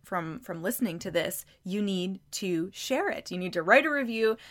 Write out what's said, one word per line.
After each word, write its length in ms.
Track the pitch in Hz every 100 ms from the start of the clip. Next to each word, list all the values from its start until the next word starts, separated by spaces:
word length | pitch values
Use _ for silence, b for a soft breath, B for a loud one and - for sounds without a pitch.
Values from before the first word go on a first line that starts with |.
from, 360 | - 180 160 156
from 200 | - 170
listening 380 | 180 247 226 165
to 100 | 190
this, 360 | 165 165 - b b
you 180 | 185 202
need 380 | 202 185 185 190 -
to 360 | - 190 170 175
share 360 | - - 269 392
it. 220 | - -
You 80 | 180
need 140 | 180
to 100 | 175
write 240 | 165 254 311
a 40 |
review, 460 | 285 240 226 220 226 B